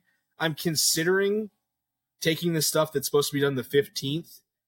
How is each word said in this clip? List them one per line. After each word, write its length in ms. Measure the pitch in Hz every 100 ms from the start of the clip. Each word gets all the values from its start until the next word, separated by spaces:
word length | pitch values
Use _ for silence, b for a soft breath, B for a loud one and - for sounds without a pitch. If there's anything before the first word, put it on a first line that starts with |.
| _ _ _ -
I'm 160 | 165 147
considering 920 | 175 147 - 160 165 190 196 214 214 - _ _ _ _ _ _
taking 320 | 165 160 175
the 80 | 165
stuff 320 | 147 - 127
that's 140 | 143 -
supposed 220 | 143 139
to 20 |
be 80 | 143
done 140 | 143 131
the 80 |
fifteenth 760 | 117 143 - - 139 156 - - _ _